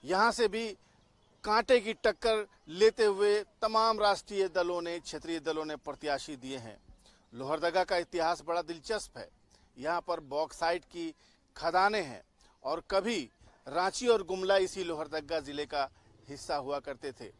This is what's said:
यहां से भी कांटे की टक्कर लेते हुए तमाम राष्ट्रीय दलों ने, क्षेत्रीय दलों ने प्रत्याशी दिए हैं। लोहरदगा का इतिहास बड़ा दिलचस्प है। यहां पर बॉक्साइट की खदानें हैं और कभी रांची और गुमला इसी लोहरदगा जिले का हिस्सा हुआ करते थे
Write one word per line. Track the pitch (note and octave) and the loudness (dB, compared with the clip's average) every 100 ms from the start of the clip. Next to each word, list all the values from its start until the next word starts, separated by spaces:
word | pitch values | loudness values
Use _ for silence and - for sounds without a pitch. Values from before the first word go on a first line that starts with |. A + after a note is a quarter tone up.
यहां | B2+ F#3 A3+ | 0 4 4
से | A3 A3 | 4 0
भी | G#3 A3+ G3 _ _ _ _ _ _ | 0 -6 -10 _ _ _ _ _ _
कांटे | - G#3+ A3 B3 | 0 2 6 4
की | G#3 B3 | 4 0
टक्कर | A3+ G3+ A#3 A3 G#3 _ - | 0 2 0 0 -2 _ -12
लेते | E3 A3 A3+ G#3+ | 6 6 6 2
हुए | F#3+ G#3 G#3 G3+ _ | 4 4 4 0 _
तमाम | A3 A3 A3+ A3 | 0 2 4 4
राष्ट्रीय | G#3 G3 - G3+ F#3+ | 4 2 -2 0 0
दलों | E3+ F3 F3 | 2 0 -2
ने, | E3+ E3+ | -4 -8
क्षेत्रीय | - D#3 D#3+ E3 | -8 -12 -6 -6
दलों | D3+ D#3 | -4 -4
ने | D#3 D3+ | -4 -8
प्रत्याशी | - C3 D3+ C#3 - C#3 | -10 -8 -4 -4 -4 -12
दिए | C3 C3 | -10 -10
हैं। | A2+ G2+ _ - - _ _ | -10 -18 _ -20 -20 _ _
लोहरदगा | A#2+ C3 D#3 E3+ F3 | -12 -6 0 2 2
का | F3+ F3+ | 2 0
इतिहास | E3+ F3 D#3+ E3 D3 | -2 0 0 0 -2
बड़ा | E3+ | -4
दिलचस्प | D#3+ E3+ C3+ G#3+ - - | -4 -10 -6 -6 -6 -14
है। | G2+ _ _ _ _ - | -16 _ _ _ _ -10
यहां | C#3 E3+ | -4 -4
पर | E3+ E3+ C#3+ | -2 -6 -4
बॉक्साइट | C#3+ D#3 - E3 F3 _ | -4 -4 -2 -2 -2 _
की | F3 E3 - _ _ _ - | -10 -10 -10 _ _ _ -6
खदानें | D#3+ F3 G3 G#3 | 0 4 4 2
हैं | D#3 A2+ - _ _ _ | -4 -10 -18 _ _ _
और | C3 E3 - | -6 -6 0
कभी | G3 G3 A3 A#2+ _ - _ - | 0 2 -2 -4 _ -20 _ -6
रांची | D3+ F#3+ - B3 | -2 0 0 2
और | A3+ | 2
गुमला | E3+ F#3 F#3 G3 | 2 -4 2 4
इसी | F#3 G3 | 4 -2
लोहरदगा | F3 D#3+ D#3 D#3 D3 D#3+ | -6 -6 -6 -6 -4 -4
जिले | C#3 C#3+ D3 | -4 -8 -6
का | D3 C3+ _ _ _ - | -4 -4 _ _ _ -18
हिस्सा | C#3 - D3+ | -16 -6 -4
हुआ | C3+ C#3+ | -4 -6
करते | C3+ B2+ C#3+ | -6 -10 -10
थे | B2 A2 | -12 -18